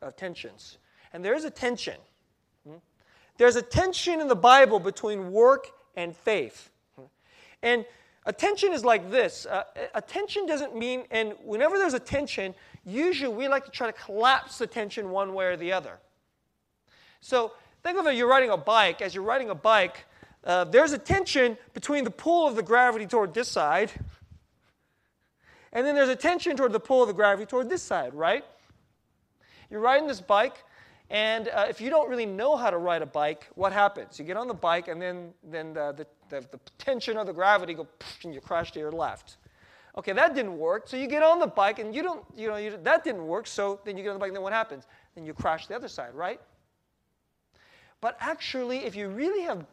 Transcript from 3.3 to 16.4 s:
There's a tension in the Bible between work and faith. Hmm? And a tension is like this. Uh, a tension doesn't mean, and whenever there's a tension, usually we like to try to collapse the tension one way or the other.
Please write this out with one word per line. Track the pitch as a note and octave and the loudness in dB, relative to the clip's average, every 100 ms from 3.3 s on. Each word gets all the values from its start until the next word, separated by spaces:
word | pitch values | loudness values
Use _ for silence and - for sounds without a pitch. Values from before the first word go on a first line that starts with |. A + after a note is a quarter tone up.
| _ | _
There's | A#3+ A#3+ | 4 4
a | |
tension | - - F#4 F4+ - D#4+ | 0 0 0 0 -2 -2
in | D4 | 2
the | G#3+ | 4
Bible | A#3 C4 C4 G#3 | 10 10 10 6
between | F3+ F#3+ G#3+ G#3 F#3 | -2 -6 -6 -6 -4
work | G3 A#3+ C4+ - - _ - | 4 6 6 0 -20 _ -10
and | F3 E3 | -10 -6
faith. | - G3+ A#2+ - - _ _ - | -2 -2 -2 -10 -20 _ _ -20
Hmm? | C3+ _ _ _ - _ | -20 _ _ _ -20 _
And | A#3 A#3+ - - _ _ | 2 2 0 -16 _ _
a | - | -8
tension | - F#4+ G4+ G4 | 0 0 2 2
is | D#4+ | 2
like | A#3 A3 F3+ | 4 2 2
this. | B3 G3+ - - | 0 0 -2 -6
Uh, | G3 - - - | -6 -6 -10 -8
a | G#3+ | -8
tension | G#3+ F#4 G4+ G#4 F4+ | -6 -6 -6 -4 -2
doesn't | D4+ C#4+ A3+ | -4 -4 -6
mean, | A#3+ B3+ B3 | -6 -6 -4
and | A3 A3 G#3 | -4 -4 -6
whenever | - G#3+ D4 G4 | -8 0 2 2
there's | F#4 | 2
a | B3+ | 0
tension, | - C#4+ C#4+ - F#3+ F3+ - - | -4 -4 -4 -6 -8 -10 -20 -20
usually | - G#3+ E4+ D4+ C4+ | -10 -2 -2 0 -4
we | G#3+ C#4 | -4 0
like | C4+ | -2
to | C4+ | -2
try | - A#3+ | -6 -6
to | |
collapse | - - G3+ A#3+ C4+ - - | -6 -8 2 4 4 0 -8
the | A3+ | -8
tension | A#3 G#3 A3+ G3 | -6 -6 -6 -6
one | F#3 G3 | -4 -2
way | F#3+ F#3 | -2 -2
or | F3 | -2
the | E3+ | -2
other. | F#3 C3+ F2 _ _ _ _ | -4 -4 -16 _ _ _ _